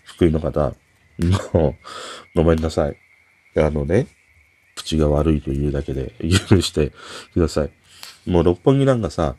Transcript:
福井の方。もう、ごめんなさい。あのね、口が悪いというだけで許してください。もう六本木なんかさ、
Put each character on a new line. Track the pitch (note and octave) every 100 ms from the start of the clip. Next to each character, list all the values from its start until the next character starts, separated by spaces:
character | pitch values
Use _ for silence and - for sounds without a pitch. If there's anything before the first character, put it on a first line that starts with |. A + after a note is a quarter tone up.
福 | - - E2+
井 |
の | D#2
方。 | D2+ D2 C#2+ - _ _ _ - E2+ G2 -
も | F2+ D2+ - - - - - - F2
う、 |
ご |
め | E2 D#2+
ん |
な | D#2+
さ | E2 D2
い。 | - _ _ _ _ _ -
あ | D#2
の | D2 C#2+
ね、 | F#2+ D#3 _ _ _ _ _ _ -
口 | - D#2+
が | D2+
悪 | D2 D2+ D2+
い |
と | C2+
い | C#2 C#2+
う |
だ | C#2+
け | D2
で | C2+ C2 - E2 F#2+ -
許 | -
し | -
て | - D2 - - - -
く | -
だ | D#2+
さ | - D2
い。 | - _ - - - -
も | F2
う |
六 | E2+ F2+
本 | - C#3
木 | C3+
な |
ん | B2
か | G2
さ、 | - D#2